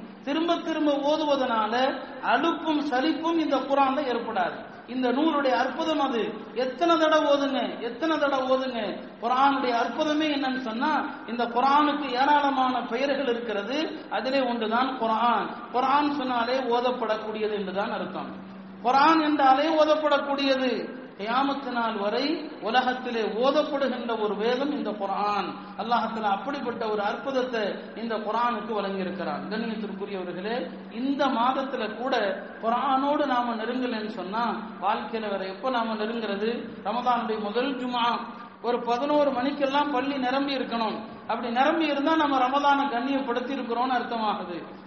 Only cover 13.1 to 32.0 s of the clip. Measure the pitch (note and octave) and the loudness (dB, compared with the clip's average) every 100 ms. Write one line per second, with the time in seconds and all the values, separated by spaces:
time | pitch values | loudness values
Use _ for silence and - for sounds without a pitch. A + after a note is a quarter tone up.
13.1 | C#4 B3+ A3+ A3+ G3+ G3+ D4 E4 - - | 0 0 -2 -2 -4 -2 -2 -2 -6 -6
14.1 | G3+ B3+ C4+ A#3+ A#3 G#3+ A#3 C4 - A3+ | -4 0 2 2 0 0 2 0 0 0
15.1 | A3 A#3+ G#3+ F3 - - A#3+ C4 C#4+ C#4+ | 2 4 2 0 -8 -4 0 4 4 2
16.1 | C#4 B3+ A#3+ A#3 C4+ A#3+ A#3+ B3 B3 A3 | 0 0 0 0 0 2 2 2 0 0
17.1 | G#3+ A3 G#3+ G#3+ G3+ F#3 F#3 A3 G3+ F3+ | -2 -4 -4 -2 -2 -2 -2 -2 -4 -6
18.1 | D#3+ C3+ - - - - - A#3 C4+ D4+ | -8 -10 -12 -14 -16 -16 -4 2 6 6
19.1 | D#4+ D4+ D4 C4 C4+ D#4+ D#4 D4+ D4+ D4+ | 6 4 6 6 6 4 4 4 4 4
20.1 | C#4 C#4+ C#4 C#4 C4 B3+ G#3 - - - | 2 2 0 2 2 2 0 -4 -10 -14
21.1 | - G#3+ B3+ C#4 C#4 B3 A#3+ A3+ G#3 G3+ | -8 -2 0 0 -2 -4 -2 -2 0 0
22.1 | A#3 C#4+ F4 - - G3 B3+ B3 B3 B3 | 0 0 -2 -6 -6 0 2 2 0 -4
23.1 | A3+ G3+ G3+ C4+ D4 D4 C#4 C4 A3+ A#3 | -2 -2 2 2 2 2 0 -2 -2 -4
24.1 | A3 G#3 G3 A3+ B3+ C#4+ C#4+ G#3+ G#3 G3 | -2 -2 0 0 0 0 -2 -4 -4 -4
25.1 | F#3+ G#3 G3+ F#3 F#3+ - - A3 A#3 A3 | -2 0 -2 -4 -8 -10 -8 -2 0 0
26.1 | A3 G#3+ G3 C#4 C#4+ A#3 - A3 G#3 G3+ | -2 0 0 -2 -6 -6 -4 -2 0 -2
27.1 | A#3+ C4+ C4 B3+ A#3 G3 F#3 - G3+ A#3 | -2 -2 -2 0 -2 -2 -4 -10 -8 -4
28.1 | G#3+ G#3+ A3+ A#3+ G#3+ A3+ G#3 G3 G3 F#3 | -4 -2 0 0 0 -2 -2 -2 -4 -4
29.1 | - D#3+ C#3+ G3 A3 A#3 G3 G3 F#3+ G3 | -4 -4 -6 -4 -4 -4 -4 -6 -8 -8
30.1 | F#3+ F3 E3+ G#3 B3 - - - A3+ C4+ | -6 -6 -6 -4 -4 -6 -10 -10 -4 -2
31.1 | C#4 C4+ A#3 B3 C4+ C4+ A#3+ G#3+ G#3+ | 2 2 2 2 0 -2 -4 -4 -4